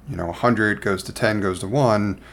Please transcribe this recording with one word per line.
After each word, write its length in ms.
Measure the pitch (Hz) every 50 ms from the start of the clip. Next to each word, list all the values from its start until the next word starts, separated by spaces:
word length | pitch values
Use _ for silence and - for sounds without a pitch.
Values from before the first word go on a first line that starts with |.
| - -
you 60 | 101
know, 140 | 90 87 85
a 40 | 85
hundred 480 | - - 120 120 107 107 107 101 -
goes 220 | - 107 95 92 -
to 100 | - -
ten, 280 | - 123 110 107 104
goes 180 | 98 95 92 92
to 80 | 98
one, 540 | 95 120 147 135 120 107 104 104 101 92 - - -